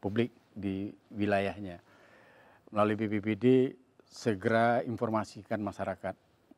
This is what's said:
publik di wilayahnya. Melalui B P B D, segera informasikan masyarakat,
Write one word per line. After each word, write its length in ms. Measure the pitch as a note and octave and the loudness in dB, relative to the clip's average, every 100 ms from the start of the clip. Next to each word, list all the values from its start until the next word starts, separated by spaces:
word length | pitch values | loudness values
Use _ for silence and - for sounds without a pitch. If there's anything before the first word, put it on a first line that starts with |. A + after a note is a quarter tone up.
publik 240 | F#2+ A2 A#2+ - _ | -4 -2 -2 -6 _
di 400 | G#2 F#2+ F#2+ G2+ - - G#2+ | -8 -6 -4 -6 -12 -12 -2
wilayahnya. 640 | G#2 G2 G2 F#2 F#2+ F2 _ - - - - - - _ _ | 0 2 0 -6 -12 -14 _ -20 -20 -20 -20 -20 -20 _ _
Melalui 320 | G#2 G#2+ G#2+ | 2 2 2
B 80 | G#2+ | 0
P 160 | G#2+ | 0
B 40 | G#2+ | -2
D, 140 | G2+ B2 C3 C3 - _ _ | 2 6 6 4 -2 _ _
segera 800 | _ - A#2+ F#2+ A2 A2+ A#2 A#2+ | _ -6 -2 -2 0 2 4 2
informasikan 800 | B2 G#2+ A2+ A2 G#2 G#2+ - G#2+ | -2 -4 -2 -2 -4 -10 -8 -6
masyarakat, 480 | G2 F#2+ G2 F#2 F#2 - _ _ _ | -6 -6 -6 -6 -8 -10 _ _ _